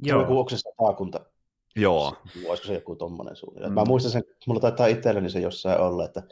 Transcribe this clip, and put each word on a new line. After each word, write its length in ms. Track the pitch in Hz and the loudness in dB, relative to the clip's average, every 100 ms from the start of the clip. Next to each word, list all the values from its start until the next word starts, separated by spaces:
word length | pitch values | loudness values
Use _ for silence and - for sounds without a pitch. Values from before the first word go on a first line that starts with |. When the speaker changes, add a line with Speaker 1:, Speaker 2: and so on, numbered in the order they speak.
Speaker 1:
Joo. 160 | 143 135 | 0 2
Speaker 2:
joku 180 | 131 131 | 2 2
Oksesta 300 | 127 117 - - | 0 -4 -8 0
taakunta. 420 | 110 95 95 - - _ _ _ _ - | 0 0 -4 -8 -12 _ _ _ _ 0
Speaker 3:
Joo. 400 | 98 82 71 - - 87 87 | 2 2 0 -6 -14 -12 -6
Speaker 2:
Olisiko 200 | 87 92 | -6 -6
se 60 | |
joku 220 | 92 - 85 | -8 -8 -10
tommonen 400 | 85 85 - - | -10 -10 -14 -14
suunnilleen? 360 | - - - | -18 -10 -2
Speaker 1:
Mm. 40 | 101 | 2
Speaker 2:
Mä 40 | 110 | 4
muistan 240 | 127 123 | 4 2
sen, 120 | 120 - _ - | -2 -4 _ -4
mulla 120 | 113 | 0
taitaa 260 | 117 117 120 | 2 4 4
itselleni 420 | 110 117 104 90 | 4 2 2 0
se 100 | 92 | -2
jossain 400 | 87 - 92 87 | -4 -4 0 2
olla, 240 | 90 87 82 | 2 0 -4
että 180 | - - | -6 -12